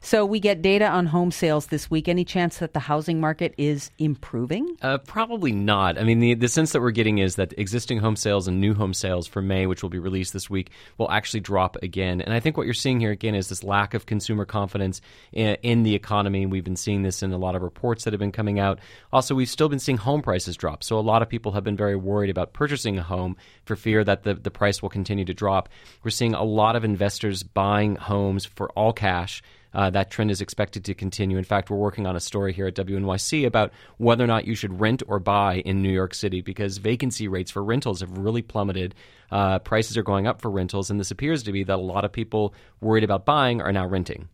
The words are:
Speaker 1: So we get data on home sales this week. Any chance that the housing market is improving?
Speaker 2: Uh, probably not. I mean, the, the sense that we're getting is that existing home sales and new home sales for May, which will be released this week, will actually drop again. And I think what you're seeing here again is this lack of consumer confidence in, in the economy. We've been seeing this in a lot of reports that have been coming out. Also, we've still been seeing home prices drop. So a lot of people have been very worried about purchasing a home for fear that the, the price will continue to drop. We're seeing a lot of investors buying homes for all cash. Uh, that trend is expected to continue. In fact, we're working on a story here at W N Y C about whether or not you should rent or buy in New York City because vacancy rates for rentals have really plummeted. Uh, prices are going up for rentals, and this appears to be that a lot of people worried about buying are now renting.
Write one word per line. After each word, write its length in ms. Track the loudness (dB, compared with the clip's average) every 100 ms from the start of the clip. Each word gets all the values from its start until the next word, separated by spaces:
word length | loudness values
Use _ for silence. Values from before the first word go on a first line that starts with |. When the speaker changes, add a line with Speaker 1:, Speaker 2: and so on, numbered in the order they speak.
Speaker 1:
So 240 | 2 2 4
we 140 | 2
get 220 | 2 2
data 260 | 4 4 4
on 200 | 2 2
home 220 | 2 0
sales 380 | 0 2 0 0
this 240 | -6 -2
week. 160 | -2 0
Any 160 | 0
chance 360 | 0 0 -2 -2
that 120 | -6
the 60 | -6
housing 400 | -2 -2 0 0
market 340 | 0 0 -4 0
is 340 | 0 0 -6 _
improving? 800 | -2 -2 -6 -6 -2 -2 -4 -4
Speaker 2:
Uh, 160 | -4 -4
probably 520 | -4 -4 -4 -2 0
not. 460 | 0 2 4 4 2
I 60 |
mean, 160 | 4 6
the, 160 | 4 4
the 120 | 2
sense 240 | 2 2
that 80 | 2
we're 120 | 2
getting 260 | 2 2 4
is 180 | 2 0
that 180 | -2 -2
existing 420 | -4 -2 -2 0
home 160 | 0 0
sales 320 | 0 0 2
and 140 | 2
new 120 | 2
home 200 | 2 0
sales 340 | -2 -2 -2 -2
for 140 | -4
May, 240 | 0 2 0
which 180 | -2
will 60 | -4
be 100 | -6
released 320 | -4 -2 -4
this 180 | -6 -4
week, 220 | -4 -6 -14 -20 -6
will 140 | 0
actually 300 | 0 -2 -6
drop 340 | -2 0 0 -2
again. 380 | -6 -2 -2 -2
And 120 | 0
I 60 | 0
think 160 | 0 -2
what 100 | -2
you're 80 |
seeing 280 | -2 0 2
here 100 | 0
again 240 | 0 0 -2
is 140 | -2
this 120 | -6
lack 320 | 0 0 2
of 120 | -2 -4
consumer 400 | -4 -2 -2 -2
confidence 560 | -2 -2 -2 -2 -4 -12 -20 -10
in, 240 | -2 0 0
in 200 | 2 4
the 120 | 4 2
economy. 500 | 0 0 2 0 0
We've 180 | -2
been 140 | -4 -4
seeing 260 | -2 0
this 180 | 0 -2
in 120 | -4
a 40 | -2
lot 180 | -2 -4
of 60 |
reports 440 | -6 -4 -4 -2 -2
that 80 |
have 80 | -2
been 100 | -2
coming 260 | -2 0 2
out. 220 | 2 0 -8 -20 0
Also, 240 | 0 2 0
we've 140 | 0
still 180 | 2 2
been 120 | 2
seeing 180 | 0 0
home 240 | 0 0
prices 340 | 0 -2 -2 -4
drop. 260 | -6 -6
So 160 | -4 -2
a 40 |
lot 200 | 2 2
of 60 | 2
people 240 | -2 -2
have 140 | -2 -2
been 100 | 0
very 220 | 0 0
worried 320 | 0 0 0
about 240 | 0 -4
purchasing 440 | -2 -2 -2 -2 -2
a 60 |
home 320 | -2 -4 -4 -6 -14 -20 -8
for 100 | -4
fear 300 | 2 4 4
that 180 | 2
the, 100 | 0
the 160 | -2 -4
price 320 | 0 0 2
will 60 | -4
continue 380 | -4 -2 -2 -2
to 80 |
drop. 340 | -2 2 2 0 -14 -20 -8 -6
We're 60 |
seeing 240 | 0 0 2
a 80 | 0
lot 320 | 4 4 4
of 80 | 0
investors 580 | 2 0 0 -4 -4
buying 540 | -4 0 2 4 2 0
homes 480 | -2 0 2 0 -4
for 240 | -8 -6
all 240 | 2 2
cash. 500 | 2 0 0 -4 -10 -16 -20 _
Uh, 160 | 0 2
that 220 | 2 -2
trend 220 | 0 0
is 100 | 0
expected 420 | -4 -4 -4 -4
to 120 | -8 -6
continue. 420 | -6 -2 -2 0
In 60 |
fact, 260 | 0 0 0
we're 80 | -2
working 300 | -2 -2 -4
on 80 | -4
a 40 |
story 340 | -4 -2 -2
here 120 | -2 -4
at 80 |
W 240 | -4 -4 -2
N 80 | -2
Y 120 | -2
C 280 | 0 0 2
about 260 | 4 2 -2 -20 0
whether 260 | 4 4
or 40 | 4
not 180 | 2 0
you 100 | -4
should 240 | -4 0
rent 240 | 2 2 0
or 140 | -2
buy 380 | 2 4 4 0
in 260 | 0 0
New 80 | 2
York 240 | 2 0 -2
City 260 | -4 -4
because 380 | -6 -6 -6 -2
vacancy 480 | -2 0 -2 -2 -4
rates 240 | -2 -4
for 120 | -4
rentals 360 | 0 0 0 -4
have 180 | -6 -4
really 240 | -2 -2
plummeted. 540 | -2 -2 -2 -2 -4 -8 -20 -20 _
Uh, 300 | 0 2 2
prices 360 | 2 0 2 -2
are 60 |
going 240 | 0 2 2
up 160 | -2
for 80 | -4
rentals, 400 | -2 -2 -2 -2
and 100 | -2
this 120 | -2
appears 320 | -4 -2 -2
to 80 | -2
be 100 | -2
that 140 | 0 0
a 20 |
lot 260 | 0 -2
of 80 | -2
people 440 | -4 -4 0 -2 -4 -20 _
worried 220 | 2 4
about 220 | 4 2 4
buying 360 | 4 4 2
are 100 | 0
now 140 | 0 0
renting. 420 | -2 -2 -6 -12